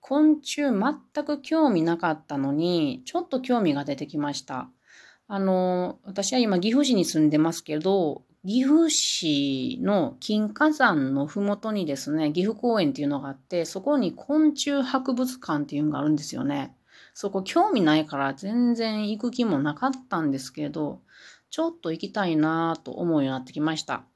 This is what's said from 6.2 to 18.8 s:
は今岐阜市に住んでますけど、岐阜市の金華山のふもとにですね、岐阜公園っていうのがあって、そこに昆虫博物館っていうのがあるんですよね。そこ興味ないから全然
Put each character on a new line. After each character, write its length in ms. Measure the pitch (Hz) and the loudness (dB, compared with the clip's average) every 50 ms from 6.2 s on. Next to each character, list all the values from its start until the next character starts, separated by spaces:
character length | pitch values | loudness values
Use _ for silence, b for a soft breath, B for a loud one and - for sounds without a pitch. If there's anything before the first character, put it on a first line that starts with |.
| 196 - 262 | -4 0 2
は 60 | 254 | 2
今 200 | 240 214 196 175 | 2 4 2 2
岐 100 | 175 220 | 2 2
阜 140 | 226 269 294 | 2 4 4
市 100 | 254 254 | 4 4
に 100 | 202 170 | 2 2
住 220 | - - 160 156 | 2 2 4 4
ん 40 | 151 | 6
で 80 | 147 151 | 6 6
ま 140 | 156 165 165 | 4 4 2
す 120 | - - | -4 -6
け 140 | - 151 151 | -6 -6 -2
ど、 440 | 160 190 196 196 175 151 135 - _ _ _ _ _ | 0 2 2 2 2 0 -2 -6 _ _ _ _ _
岐 160 | 185 208 254 262 | -2 0 2 4
阜 260 | 269 294 320 330 320 | 6 6 6 6 4
市 920 | 302 - - - - - - 160 147 143 143 139 135 131 127 123 127 127 - | 2 0 0 -2 -2 -2 0 0 2 2 2 0 0 -2 -2 -4 -4 -2 0
の 340 | 190 208 196 160 123 - - | 2 2 2 2 0 -4 -10
金 340 | - - 214 214 214 208 214 | -6 -2 -2 0 0 -2 0
華 180 | - 294 311 302 | 2 2 2 4
山 420 | 302 269 233 185 151 135 131 139 | 4 4 4 4 2 0 0 0
の 120 | 139 139 | -2 -2
ふ 140 | 147 - 208 | -2 -4 -4
も 160 | 202 202 208 | -2 -2 -2
と 160 | 202 - 220 214 | -4 -4 -4 -4
に 120 | 208 185 | -2 -2
で 120 | 151 139 | -2 -4
す 180 | 135 - - 147 | -6 -4 -4 -2
ね、 180 | 156 160 147 151 | 0 0 0 0
岐 100 | 170 180 | 0 0
阜 160 | 208 226 214 | 0 -2 -2
公 220 | - 247 226 214 | 0 2 2 4
園 100 | 180 147 | 2 2
っ 20 | 135 | 0
て 100 | 139 147 | 0 -2
い 20 | |
う 40 | 143 | -2
の 120 | 143 139 | -2 -4
が 80 | 147 139 | -6 -8
あ 40 | 139 | -12
っ 60 | - | -14
て、 260 | _ _ - 175 165 | _ _ -4 -4 -2
そ 160 | 160 - 190 190 | -2 -6 -6 -2
こ 160 | 277 294 285 | 0 0 2
に 160 | 220 170 156 | 0 -2 -4
昆 360 | - - - 277 311 311 302 | -6 -6 -2 2 4 4 4
虫 300 | 294 - - 285 285 277 | 2 2 -2 -2 0 0
博 320 | 269 262 - 269 262 277 254 | 0 0 -2 -2 0 0 0
物 280 | 233 254 254 - - | 0 -2 -4 -4 -10
館 240 | - - 160 147 147 | -6 -4 -4 -4 -4
っ 20 | |
て 100 | 143 - | -4 -4
い 40 | 143 | -2
う 40 | 151 | -2
の 60 | 151 | -2
が 80 | 151 135 | -2 0
あ 40 | 143 | 0
る 80 | 151 | 0
ん 60 | 156 | 0
で 60 | 147 - | 0 -2
す 120 | - - | -6 -8
よ 100 | 127 123 | -6 -4
ね。 300 | 139 143 143 135 127 - _ b b b b b b b | -4 -4 -4 -6 -8 -12 _ b b b b b b b
そ 160 | - - 202 | -8 -8 -4
こ 120 | 196 196 190 | -4 -4 -6
興 300 | - - 330 359 440 392 | -2 2 2 2 4 4
味 100 | 233 180 | 2 4
な 160 | 156 151 156 | 4 4 4
い 80 | 156 | 2
か 100 | 151 - | 0 -4
ら 180 | 139 139 139 139 | -2 -2 -2 -4
全 400 | - - 190 220 240 247 240 240 | -6 -8 -4 0 2 2 2 2
然 360 | 226 | 0